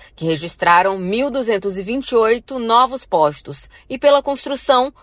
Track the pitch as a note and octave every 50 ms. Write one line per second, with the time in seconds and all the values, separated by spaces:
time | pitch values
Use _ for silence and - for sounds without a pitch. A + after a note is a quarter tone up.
0 | - _ _ - D#3+ E3 D#3+ D3 E3 E3+ - - F3+ E3+ F3 F3 F3+ G3 G3 F#3+
1 | F3+ F#3 G#3 A#3+ C#4 C#4+ A#3+ C4+ A#3 A3+ G#3+ F#3+ G3 G3+ F#3 G3 F#3 G#3 A#3+ C#4
2 | C4 - B3+ A3+ A3 A3 A#3 A#3 - - C4+ B3+ A#3 A3+ A3+ A#3+ B3+ A#3+ C4+ B3+
3 | - - F#3+ E3 D#3 D3 D3 - - - C#3+ - - - _ - _ - C4 B3
4 | - C#4+ C#4+ C#4 - C#4+ C#4 - - C4 C#4 B3 - - C4 B3 B3+ D4 - _